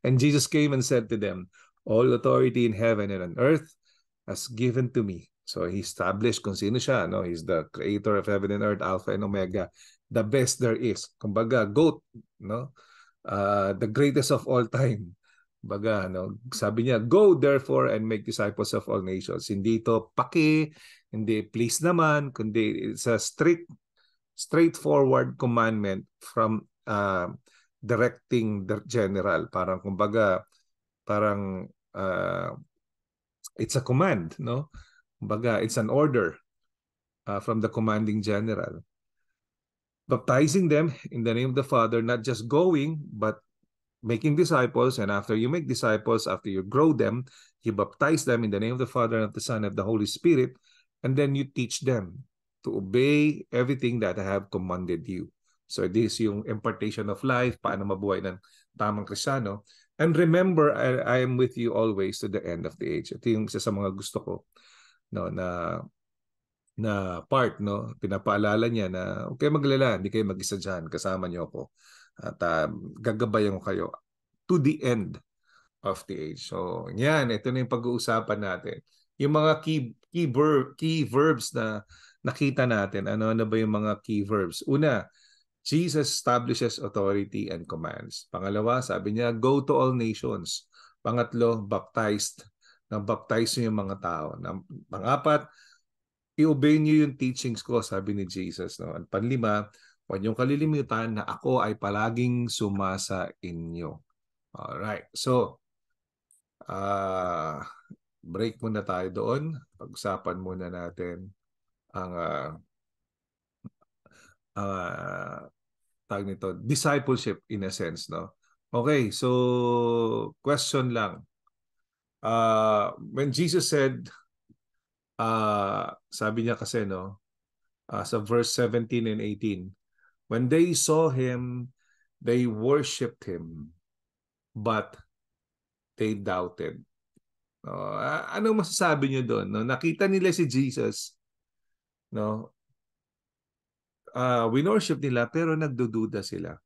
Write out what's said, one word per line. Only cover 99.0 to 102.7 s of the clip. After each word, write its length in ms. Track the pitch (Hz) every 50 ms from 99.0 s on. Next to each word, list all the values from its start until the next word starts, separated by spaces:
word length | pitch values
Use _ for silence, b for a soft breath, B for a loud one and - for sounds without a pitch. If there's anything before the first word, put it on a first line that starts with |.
| - _
panlima, 560 | - 98 110 120 135 123 113 107 104 104 104 - b b b b b b _
"Huwag 160 | - 98 95
niyong 160 | 98 113 113
kalilimutan 800 | - 127 135 143 143 156 156 151 143 131 - 113 113 113 113 110
na 80 | 107 104
ako 400 | - - - - 135 127 123 95
ay 160 | 107 107 -
palaging 640 | - 101 101 104 107 113 113 120 123 123 123 123 120
sumasa 880 | 113 - - 110 101